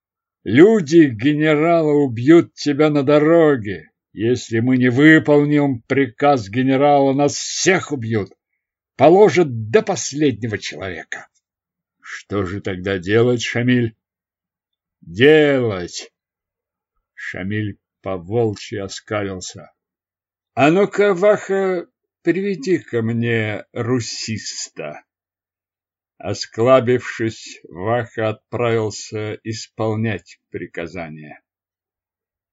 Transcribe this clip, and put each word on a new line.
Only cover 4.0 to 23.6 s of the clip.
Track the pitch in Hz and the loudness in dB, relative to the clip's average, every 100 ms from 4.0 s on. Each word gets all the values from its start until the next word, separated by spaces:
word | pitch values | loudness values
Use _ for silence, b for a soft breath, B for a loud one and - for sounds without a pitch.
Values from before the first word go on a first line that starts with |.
| _ | _
Если | 92 117 123 - 113 | -4 -2 -2 -2 -2
мы | 127 127 | 0 2
не | 123 | 2
выполним | 120 156 156 151 147 147 147 143 117 | 4 6 6 4 2 4 2 0 -4
приказ | - 135 123 - 143 135 98 | -4 -2 -2 0 2 2 -2
генерала, | 117 131 135 147 143 139 | -2 0 2 4 4 2
нас | 135 143 | 2 0
всех | - - - - 185 - | -2 -8 -4 0 0 -2
убьют. | 143 113 113 92 _ _ _ _ _ _ - | -8 -4 -4 -6 _ _ _ _ _ _ 2
Положат | 143 190 208 170 151 113 107 | 6 6 6 4 0 -2 0
до | 208 | 0
последнего | 214 180 - 139 147 101 117 101 | 0 -6 -6 -2 -2 -2 -6 -8
человека». | - 78 95 80 - - - _ _ _ _ _ _ _ | -10 -12 -12 -12 -14 -16 -18 _ _ _ _ _ _ _
«Что | - - - 101 | -20 -18 -8 -6
же | 90 98 | -4 -6
тогда | 101 92 95 98 | -8 -6 -4 -4
делать, | 87 113 123 123 | 0 2 2 0
Шамиль?» | - 120 123 123 117 - _ _ _ _ _ _ _ _ _ _ | -4 -2 0 0 0 -8 _ _ _ _ _ _ _ _ _ _
«Делать!» | - 90 139 156 147 135 117 95 85 - - _ _ _ _ _ _ _ _ _ _ | -10 2 6 6 4 2 0 -4 -8 -12 -16 _ _ _ _ _ _ _ _ _ _
Шамиль | - - 92 95 107 104 98 _ _ | -18 -14 -10 -6 -6 -6 -10 _ _
по-волчьи | 98 92 85 117 113 98 - 107 | -10 -10 -4 -2 -2 -4 -10 -12
оскалился. | 95 - - 107 98 92 - 87 73 _ _ _ _ _ _ _ _ | -10 -12 -8 -6 -6 -8 -14 -18 -20 _ _ _ _ _ _ _ _
«А | - 143 | 2 4
ну-ка, | 180 202 - 208 | 4 0 0 0
Ваха, | 175 208 202 - 196 190 180 - _ _ _ | 2 2 2 0 -4 -2 -4 -8 _ _ _
приведи | 170 175 202 180 160 160 | -2 -2 -2 -4 -2 -2
ко | - 117 | -2 -4
мне | 113 117 117 113 107 101 | -2 -2 0 -2 -2 -6